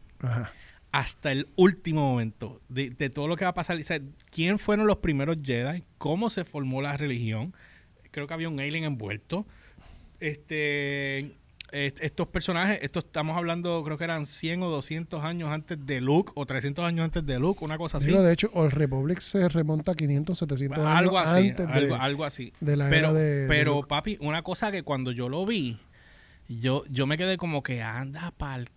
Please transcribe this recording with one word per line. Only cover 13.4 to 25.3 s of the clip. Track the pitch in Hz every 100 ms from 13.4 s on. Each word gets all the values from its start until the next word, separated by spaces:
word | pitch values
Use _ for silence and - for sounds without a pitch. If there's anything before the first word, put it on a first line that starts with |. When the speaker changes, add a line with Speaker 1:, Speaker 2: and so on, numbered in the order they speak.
| 170 170 175 170
Speaker 2:
creo | 151 151
que | 170
eran | 160 143
cien | - 160 175
o | 180
doscientos | 151 - 156 170 160
años | 156 170 156
antes | 156 156 165 135
de | 135
Luke, | 131 156 196 -
o | 135
trescientos | 131 139 143 175
años | 165
antes | 165 170 147
de | 127
Luke, | 156 202
una | 156 156
cosa | 165 143
así. | 143
Speaker 1:
Digo, | 190
de | 180
hecho, | 170 220
Old | 185 156
Republic | 135 147 131 139 180
se | - 196 180
remonta | 160 156 156 151
quinientos, | 160 151 143 156 175
setecientos | 151 135 139 151 151
Speaker 2:
Algo | 165 180 185
Speaker 1:
años | 160 180
Speaker 2:
así, | 196
Speaker 1:
antes | - 170
de, |
Speaker 2:
algo, | 143 143 123
algo | 131 143 147
así. | - 123 -
Speaker 1:
de | 151 147
la | 139
Speaker 2:
Pero, | 143 156
Speaker 1:
era |
de, | 156 151 143
de | 135
Speaker 2:
pero, | 151 139 143
Speaker 1:
Luke. | 139
Speaker 2:
papi, | 143 214 208
una | 147 160
cosa | 165 175 220
que | 196
cuando | 147 135 127
yo | 120
lo | 123